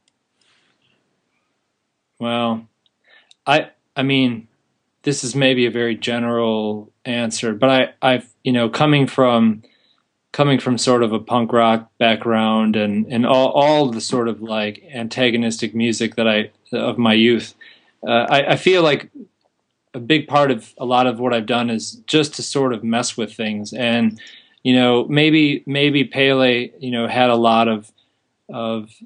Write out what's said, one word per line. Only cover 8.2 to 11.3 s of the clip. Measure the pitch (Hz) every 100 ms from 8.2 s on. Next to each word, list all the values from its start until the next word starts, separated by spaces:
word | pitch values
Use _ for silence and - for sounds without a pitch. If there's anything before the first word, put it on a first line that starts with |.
| - _
you | 131
know, | 123 117
coming | - 151 147 135
from, | - 127 117 113 107 - _ _ _ _ _ _
coming | - 143 127
from | 131 117
sort | - 123
of | 117
a | 110
punk | 107